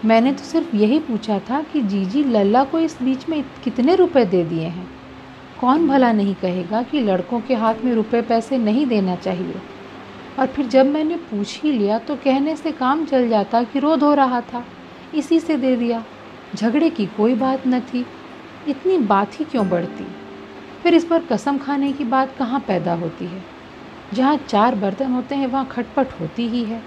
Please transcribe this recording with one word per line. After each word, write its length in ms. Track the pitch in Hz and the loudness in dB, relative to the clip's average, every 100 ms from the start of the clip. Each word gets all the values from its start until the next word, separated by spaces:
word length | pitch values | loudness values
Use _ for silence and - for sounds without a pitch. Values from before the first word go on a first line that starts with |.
मैंने 280 | 220 226 247 | 6 4 4
तो 100 | 277 | 0
सिर्फ 320 | - 330 330 | -2 -2 0
यही 240 | 208 208 294 | 2 4 4
पूछा 400 | 311 220 - 202 | 0 -6 -2 -4
था 240 | - 262 | -2 -4
कि 180 | 302 302 | -2 -2
जीजी 440 | 214 196 190 247 | -2 0 0 0
लल्ला 400 | 285 226 196 233 | 2 4 4 4
को 140 | 277 330 | 4 2
इस 240 | 330 - | -2 0
बीच 260 | 254 262 - | -2 -2 -2
में 160 | 311 233 - | -4 -4 -6
कितने 300 | - - 254 | -6 0 2
रुपए 300 | 381 359 294 | 6 6 6
दे 200 | 214 180 | 4 2
दिए 220 | 165 165 160 | 2 -2 -4
हैं। 240 | 175 185 - - - - - - - | -6 -12 -16 -18 -20 -20 -20 -20 -2
कौन 280 | 247 285 330 | 2 4 6
भला 240 | 277 247 | 6 6
नहीं 220 | 220 202 | 4 2
कहेगा 480 | 190 185 180 175 214 | 0 -2 -2 -2 -2
कि 180 | 240 302 | 0 0
लड़कों 400 | 220 185 180 240 | 2 0 0 -4
के 140 | 220 | -2
हाथ 200 | 240 220 226 | 0 2 0
में 100 | 247 | 0
रुपए 280 | 233 220 240 | 0 2 0
पैसे 360 | 226 226 220 269 | 2 0 2 0
नहीं 280 | 214 220 285 | 2 2 2
देना 300 | 220 190 180 | 2 0 -2
चाहिए। 380 | 185 180 185 190 - - - - - - - - | -4 -4 -4 -8 -12 -18 -18 -18 -18 -18 -12 -2
और 80 | 262 | -2
फिर 200 | 269 262 | 0 2
जब 200 | 262 269 | 4 4
मैंने 300 | 294 311 330 | 4 0 -2
पूछ 460 | - 208 202 - | -4 -4 -4 -2
ही 100 | 302 | 0
लिया 260 | 262 202 220 | 2 2 0
तो 180 | 226 294 | -2 -2
कहने 400 | 277 262 294 311 | 2 2 0 -2
से 160 | 320 | -6
काम 320 | 311 254 294 | -2 0 0
चल 240 | 285 269 240 | 2 2 2
जाता 340 | 220 202 233 | 2 2 0
कि 160 | 240 277 | 0 0
रोध 240 | 285 320 | 2 4
हो 120 | 294 | 4
रहा 260 | 294 262 247 | 4 4 2
था, 240 | 240 240 240 - - - - | -4 -10 -10 -16 -20 -18 -6
इसी 260 | 311 277 330 | -6 2 2
से 160 | 330 302 | 2 0
दे 200 | 262 247 | 2 2
दिया। 280 | 233 226 226 - - - - | 0 -2 -6 -16 -18 -18 -14
झगड़े 360 | - 220 254 320 | -2 2 4 2
की 160 | - 196 | 2 -4
कोई 280 | - 220 | 2 2
बात 320 | 254 262 269 262 | 4 2 0 0
न 140 | 254 | 0
थी, 260 | 247 247 247 - - - - - 302 | 0 -6 -6 -10 -18 -18 -18 -12 -6
इतनी 300 | 269 370 370 | -2 2 2
बात 420 | 214 196 202 - | 4 4 2 -4
ही 40 | |
क्यों 240 | 302 262 196 | -4 0 0
बढ़ती? 380 | 175 175 - 196 - - - - - - - | 0 -2 -8 -12 -12 -16 -16 -16 -18 -18 -2
फिर 120 | 349 | 4
इस 100 | 339 | 4
पर 180 | 330 330 | 6 0
कसम 360 | 330 214 - 285 | 2 -2 0 -2
खाने 340 | 269 285 277 | -2 0 0
की 120 | 269 | -2
बात 320 | 254 262 269 - | 0 2 0 -2
कहाँ 220 | 247 269 | -2 -2
पैदा 340 | 269 185 165 | 0 -2 0
होती 300 | 170 170 160 | -2 -4 -6
है? 200 | 180 185 180 - - - - - - | -10 -10 -14 -18 -18 -18 -18 -18 -10
जहाँ 220 | 202 262 294 | 0 2 2
चार 380 | 285 208 226 | 0 2 4
बर्तन 380 | 220 196 196 269 | 2 -2 -2 -2
होते 220 | 247 254 | -2 -2
हैं 120 | 285 269 | -2 -2
वहाँ 200 | 262 262 | -2 -4
खटपट 420 | - 220 - 262 - | -6 -4 -2 -2 -4
होती 280 | 160 - 240 | -8 -4 -2
ही 160 | 240 | -2
है। 180 | 220 226 | -4 -6